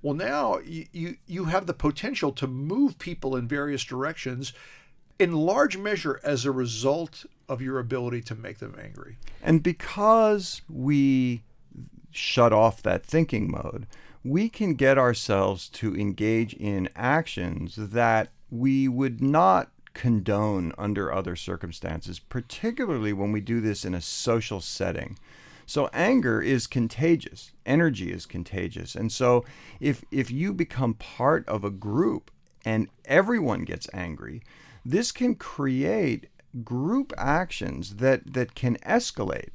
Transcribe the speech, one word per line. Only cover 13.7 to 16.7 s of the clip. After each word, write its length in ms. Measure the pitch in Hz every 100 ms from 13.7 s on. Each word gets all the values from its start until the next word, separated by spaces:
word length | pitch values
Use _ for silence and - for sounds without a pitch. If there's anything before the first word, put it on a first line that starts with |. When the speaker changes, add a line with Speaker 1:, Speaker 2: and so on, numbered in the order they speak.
| - 110 - - -
Speaker 2:
we 260 | 127 151 226
can 240 | - 202
get 240 | 135 135 135
ourselves 720 | 127 117 - 98 98 95 -
to 260 | - 110 87
engage 580 | 101 95 107 113 113
in 360 | - 104